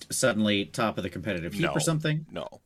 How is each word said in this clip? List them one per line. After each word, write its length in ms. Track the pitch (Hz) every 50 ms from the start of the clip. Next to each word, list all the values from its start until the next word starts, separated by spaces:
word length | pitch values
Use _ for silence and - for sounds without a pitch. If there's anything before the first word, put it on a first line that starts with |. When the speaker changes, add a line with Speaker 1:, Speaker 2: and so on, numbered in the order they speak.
| - -
Speaker 1:
suddenly 560 | - - - 123 107 107 107 104 104 101 95
top 320 | 78 - - 117 107 - -
of 60 | 92
the 60 | 92
competitive 440 | - 98 87 110 95 87 82 85 -
heap 100 | 101 -
Speaker 2:
No. 80 | -
Speaker 1:
or 80 | - -
something. 460 | 156 165 160 151 156 156 151 156 156 -
Speaker 2:
No. 300 | - 82 69 - - - _